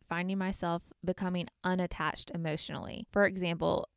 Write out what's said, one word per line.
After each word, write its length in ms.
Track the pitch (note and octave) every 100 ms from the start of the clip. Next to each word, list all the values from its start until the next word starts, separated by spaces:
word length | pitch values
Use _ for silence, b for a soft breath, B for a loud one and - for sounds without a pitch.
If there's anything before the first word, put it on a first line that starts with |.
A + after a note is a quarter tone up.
| -
finding 300 | E3+ F3+ G3
myself 440 | F#3+ G3 F3 E3+ - -
becoming 440 | F3 F#3 F#3 F3+ F3 _
unattached 680 | F#3 F#3 F3 - D3+ - -
emotionally. 720 | E3 E3 D#3 - C#3 - - -
For 160 | G3+ G3+
example, 640 | F#3+ F3 E3 D#3+ - -